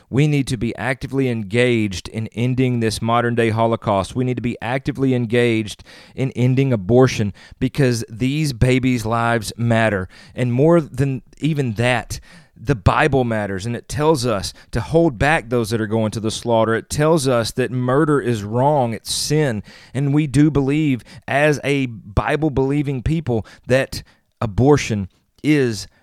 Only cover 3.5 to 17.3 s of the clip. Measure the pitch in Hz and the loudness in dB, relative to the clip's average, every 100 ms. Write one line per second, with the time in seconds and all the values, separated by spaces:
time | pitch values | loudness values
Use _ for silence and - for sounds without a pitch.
3.5 | 110 117 113 113 98 92 - 127 123 117 | 2 0 0 0 0 -2 -2 -2 -2 -4
4.5 | - 113 135 147 127 135 123 113 120 120 | -4 -6 -4 -4 0 0 0 0 2 2
5.5 | 110 104 - - - - - 131 - 123 | 0 -4 -10 -20 -20 -16 -6 -4 0 2
6.5 | 131 139 113 92 123 131 - 104 - - | 4 2 0 4 6 6 4 -4 -6 -18
7.5 | - 131 - 127 117 - 110 127 147 151 | -4 -4 0 0 0 -6 -4 -2 0 -2
8.5 | 110 127 127 127 123 107 117 117 117 104 | 0 2 4 2 0 -2 -2 0 -2 -4
9.5 | - 117 113 110 101 92 - - - 123 | -4 0 2 2 0 -4 -12 -14 -4 -2
10.5 | 120 160 170 143 123 139 131 - - 147 | 2 4 4 2 -2 -2 -4 -10 -6 -4
11.5 | 147 127 104 123 120 - - - - - | -2 -2 -2 0 -2 -4 -12 -14 -20 -20
12.5 | - 113 117 123 117 151 135 120 110 101 | -8 -4 0 2 2 2 2 0 -2 -4
13.5 | 95 113 117 - - 156 147 123 101 - | -6 -6 -8 -8 -2 2 2 0 -2 -4
14.5 | - - 120 95 165 170 107 139 160 117 | -12 -8 -6 0 2 2 2 0 0 0
15.5 | 123 104 113 107 113 110 110 107 - 117 | -2 0 -2 0 0 -2 -2 -4 -4 0
16.5 | 113 110 113 - 143 156 165 131 | 0 2 -2 -4 0 2 2 2